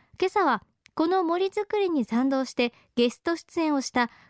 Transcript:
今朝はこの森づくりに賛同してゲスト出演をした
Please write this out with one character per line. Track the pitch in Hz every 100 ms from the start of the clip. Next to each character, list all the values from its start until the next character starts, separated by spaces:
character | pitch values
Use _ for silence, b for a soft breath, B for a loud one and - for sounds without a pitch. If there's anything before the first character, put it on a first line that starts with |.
| b b
今 | 370
朝 | 427
は | 330 220 - _ _
こ | - 330
の | 370
森 | 330 349 381
づ | 415 403
く | 415
り | 392
に | 311
賛 | 226 226 269
同 | 269
し | 262
て | - 240 b b
ゲ | - 240
ス | -
ト | -
出 | 339 - -
演 | 311
を | 277
し | -
た | 277 233 B B